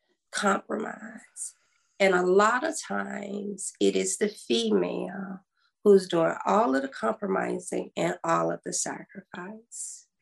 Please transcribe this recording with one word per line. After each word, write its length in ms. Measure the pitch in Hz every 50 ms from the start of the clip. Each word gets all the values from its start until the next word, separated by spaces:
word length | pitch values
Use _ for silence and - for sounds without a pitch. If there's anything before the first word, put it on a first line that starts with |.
| _ _ _ _ _ _
compromise. 1200 | - - 202 202 190 - - - - - - - - - 214 226 233 - - - _ - - - - _ _ _ _ _ _ _ _ -
And 160 | 202 190 185
a 100 | 180 180
lot 380 | 180 180 196 208 220 240 254 -
of 160 | - 294 -
times 920 | - - 196 202 196 196 202 202 202 202 202 208 202 202 202 196 - - - -
it 160 | 202 196 190
is 220 | 190 190 190 - -
the 120 | 220 208
female 1120 | - - - - 233 233 226 220 214 190 175 - 180 180 180 185 190 196 190 190 190 - _ _ _ _ _ _ _ _ -
who's 240 | 208 202 190 185 180
doing 260 | 180 170 160 165 - - -
all 280 | - 190 208 226 254 262
of 60 | 269
the 60 | 269 262
compromising 1040 | 269 - 214 226 220 - 208 190 190 180 - 180 180 185 180 - - - - - - 175
and 180 | 165 170 170 - -
all 280 | 165 165 170 165 165
of 100 | 170 170 -
the 60 | - -
sacrifice. 1300 | - - - 147 160 170 - - 196 - _ - 175 175 196 214 220 233 _ - - - - - - - _ _ _